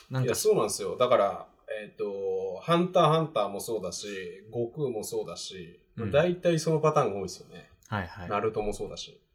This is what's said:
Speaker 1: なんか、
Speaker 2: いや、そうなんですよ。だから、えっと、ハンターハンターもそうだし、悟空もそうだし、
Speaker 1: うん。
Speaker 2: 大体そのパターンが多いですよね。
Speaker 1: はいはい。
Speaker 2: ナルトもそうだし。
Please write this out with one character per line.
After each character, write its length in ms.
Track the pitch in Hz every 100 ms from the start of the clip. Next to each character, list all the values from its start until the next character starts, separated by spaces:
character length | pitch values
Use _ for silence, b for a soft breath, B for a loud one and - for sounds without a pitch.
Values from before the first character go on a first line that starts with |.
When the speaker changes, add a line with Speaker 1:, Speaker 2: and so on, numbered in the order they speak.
| -
Speaker 1:
な 100 | 131
ん 20 |
か、 40 | 127
Speaker 2:
い 20 |
や、 60 |
そ 180 | - 214
う 20 |
な 80 | 185
ん 20 |
で 60 | 104
す 120 | -
よ。 140 | 95 85
だ 120 | 123
か 80 | 113
ら、 320 | 98 90 - _ - 107
え 40 | 104
っ 100 | -
と、 640 | 104 98 98 92 95 92
ハ 140 | - 170
ン 160 | 180
タ 80 | 180
ー 80 | 156
ハ 120 | 160
ン 100 | 151
タ 80 | 110
ー 80 | 101
も 120 | 101
そ 180 | - 107
う 40 |
だ 100 | 90
し、 520 | - 104 98 90 85 107
悟 160 | 117 117
空 200 | 156 139
も 160 | 107
そ 200 | 101 113
う 20 | 92
だ 100 | 85
し、 440 | - 95 82 - _ -
Speaker 1:
う 100 | 107
ん。 40 |
Speaker 2:
大 260 | 139 175 175
体 220 | 175 160
そ 120 | 160
の 100 | 156
パ 120 | 151
タ 100 | 156
ー 60 | 117
ン 40 |
が 40 | 98
多 40 |
い 20 |
で 40 | 95
す 140 | -
よ 60 | -
ね。 220 | - - _ _
Speaker 1:
は 140 | 107
い 40 | 90
は 200 | - 87
い。 20 |
Speaker 2:
ナ 120 | 101
ル 120 | 110
ト 100 | 107
も 100 | 104
そ 140 | 98 98
う 40 |
だ 60 | 85
し。 240 | - - _